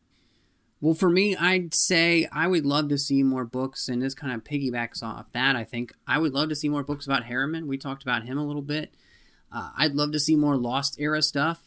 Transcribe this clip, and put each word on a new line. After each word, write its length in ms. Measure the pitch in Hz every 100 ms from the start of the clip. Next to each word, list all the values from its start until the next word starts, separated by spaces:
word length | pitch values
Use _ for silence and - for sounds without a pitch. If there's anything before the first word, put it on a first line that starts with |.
| _ _ _ _ _ _ _ _
Well, 120 | 151
for 160 | 160 185
me, 260 | 175 208 190
I'd 380 | 175 190 175
say 540 | - - 175 170 170 156
I 140 | 147 175
would 180 | 175 143
love 240 | 143 147
to 80 | 143
see 260 | - 139
more 220 | 135 131 120
books, 420 | 127 131 - -
and 140 | 123
this 120 | 135
kind 200 | 135 143
of 100 | 117
piggybacks 580 | - 147 135 120 117 -
off 300 | 113 113 110
that, 240 | 123 131 127
I 80 |
think. 300 | 110 117 120 - -
I 120 | 135
would 160 | 160
love 160 | 135 156
to 60 | 151
see 120 | 151
more 160 | 147
books 220 | 139 143 139
about 180 | 135
Harriman. 440 | 117 123 143 160 156
We 100 | 135
talked 260 | 139 135
about 220 | 131 117 117
him 120 | 139
a 80 | 147
little 160 | 147
bit. 320 | 139 151 - _ _ _ _ _ _
Uh, 200 | 117 90 -
I'd 160 | 147
love 180 | 139 147
to 80 | 151
see 160 | 156 151
more 220 | 147 139
Lost 400 | 120 131 139 -
Era 220 | 151 156
stuff 400 | 151 143 156 165